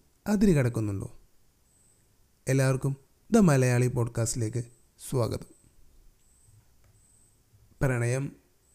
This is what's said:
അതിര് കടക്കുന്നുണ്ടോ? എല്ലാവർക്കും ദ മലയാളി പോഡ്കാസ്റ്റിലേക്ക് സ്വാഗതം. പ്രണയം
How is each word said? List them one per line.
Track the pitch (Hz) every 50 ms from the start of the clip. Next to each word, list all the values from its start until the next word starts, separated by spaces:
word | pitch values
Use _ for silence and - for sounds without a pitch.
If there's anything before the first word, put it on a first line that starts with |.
| _ _ _ _ -
അതിര് | - 208 202 220 202 170
കടക്കുന്നുണ്ടോ? | 143 127 120 117 120 110 104 101 95 - - - - - _ _ _ _ _ _ _ _ _ _ _ _ _ _ _ _ _ _ _ _ _ _ _ _ -
എല്ലാവർക്കും | 135 135 135 131 131 131 - 139 135 - _ _ _ _ _ -
ദ | - 233
മലയാളി | 202 165 143 131 127 127 123 123 123 127
പോഡ്കാസ്റ്റിലേക്ക് | 127 127 117 117 - - 113 110 - 123 113 107 110 120 117 - - _ _ _ _ -
സ്വാഗതം. | - - - 127 113 107 - - - - - _ _ _ _ - - - _ - - - _ _ _ _ _ _ _ _ - - _ _ _ _ _ _ _ _ _ _ _ _ _ _ _ _ _ _ _ _ _ _ _ -
പ്രണയം | - 131 127 120 117 117 123 135 139 139 - - _ _ _ _ _ _ _